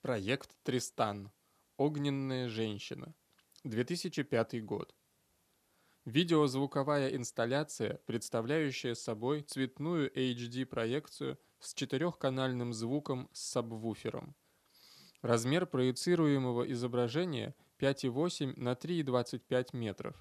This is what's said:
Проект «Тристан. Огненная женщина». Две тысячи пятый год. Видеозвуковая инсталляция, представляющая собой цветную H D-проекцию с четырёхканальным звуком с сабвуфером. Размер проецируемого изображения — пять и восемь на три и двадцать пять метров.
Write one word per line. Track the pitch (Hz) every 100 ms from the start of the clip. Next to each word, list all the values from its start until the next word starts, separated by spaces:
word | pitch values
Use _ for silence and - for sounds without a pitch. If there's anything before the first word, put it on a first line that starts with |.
Проект | 135 117 98 139 - -
«Тристан. | - 127 - - 110 104 101 _ _ _ _ -
Огненная | 147 147 143 139 135 131 123
женщина». | 110 110 101 - - - - _ _ _ -
Две | 147 113
тысячи | 123 175 185 160
пятый | 135 120 113 120
год. | 107 101 - _ _ _ _ _ _ _ _ _ _ _ -
Видеозвуковая | 123 175 160 147 135 139 147 139 147 135 127
инсталляция, | 120 - 117 139 151 - 107 101 -
представляющая | 117 - 120 117 156 147 127 127 117
собой | - 107 120 151
цветную | 147 139 131 - 151 175 135 135
H | 131 120 120
D-проекцию | 123 131 - 113 139 - - 135 139 _ _
с | -
четырёхканальным | - 135 131 170 - 139 131 131 123 120
звуком | 110 117 143 147 127 -
с | -
сабвуфером. | - 131 117 113 113 104 - 123 - - _ _ _ _ - - - _
Размер | 120 117 120 160 180
проецируемого | 127 127 123 - 170 151 139 127 120 -
изображения — | 120 123 123 120 135 180 131 117 - _ _
пять | 139 135 131
и |
восемь | 120 175 - 135 -
на | 123 123
три | 156 175
и |
двадцать | 139 123 117 123
пять | _ 127 127
метров. | 123 110 92 - -